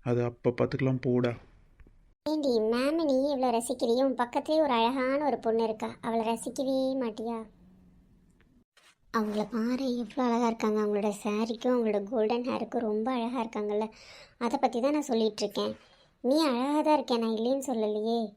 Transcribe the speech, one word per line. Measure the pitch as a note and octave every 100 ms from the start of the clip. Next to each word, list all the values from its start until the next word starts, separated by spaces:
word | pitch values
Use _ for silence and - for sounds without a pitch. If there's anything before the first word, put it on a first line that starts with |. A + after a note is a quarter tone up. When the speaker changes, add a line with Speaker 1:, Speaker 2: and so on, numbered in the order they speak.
| -
Speaker 1:
அது | A#2+
அப்ப | A#2+ A#2+ B2
பார்த்துக்கலாம், | A#2+ A#2+ C3+ C3 C3
போடா. | C3 B2 B2 A2+ - - - _ - - _ _ -
Speaker 2:
ஏண்டி, | D#4 C#4+ A#3 G#3+
மேம் | A#3 C4+ D#4+
நீ | D#4+ C4 C#4
இவ்வளோ | C#4 B3+
ரசிக்கிறியோ? | A#3 A#3+ C4+ A#3 A#3 C4+
உன் | B3+
பக்கத்துலேயே | B3 C#4+ C#4 D#4
ஒரு | D4+ A#3
அழகான | A3+ C4+ B3+ C#4 D4
ஒரு | A#3
பொண்ணு | A#3 A3+
இருக்கா, | A3+ A3 A3+ A#3+
அவளை | B3 A3+ A3
ரசிக்கவே | A3+ C4+ - C4+ C4+ C4 C4+
மாட்டியா? | A#3+ G#3+ A3+ A3+ A3 - - - - - - - _ _ _ _ _ _ _ _ _
அவங்கள | A#3 G#3+ G#3 G#3
பாரு, | A#3+ A3+ B3+ C4+ B3
எவ்வளோ | A3+ -
அழகா | B3 A#3 A#3
இருக்காங்க. | A3+ A3+ G#3+
அவங்களோட | G#3+ G#3 G#3 G3+
சாரிக்கும் | A3 G#3 A3+ A3 B3
அவங்களோட | B3 A3 G#3 G3+
கோல்டன் | A#3+ A3 A#3+ B3
ஹேருக்கும் | - A3 B3 A3+
ரொம்ப | G#3+ A3
அழகா | C4 A#3 B3
இருக்காங்கல்ல. | A3+ A3 G#3 G#3 A3 - - - - _
அதை | A#3 C4+
பத்தி | C4 B3
தான் | C4 D4+
நான் | C#4+
சொல்லிட்டு | A#3 A3 G#3+
இருக்கேன். | G#3 G3+ G#3 A3 - - _ _
நீ | A#3+ D4
அழகா | D#4+ A#3+ C4+ D4
தான் | D4+ D4+
இருக்க, | B3+ A#3+
நான் | A3+ A3
இல்லைன்னு | A3+ C#4 C#4
சொல்லலையே. | A3+ G#3+ G#3+ G#3+ A#3 A3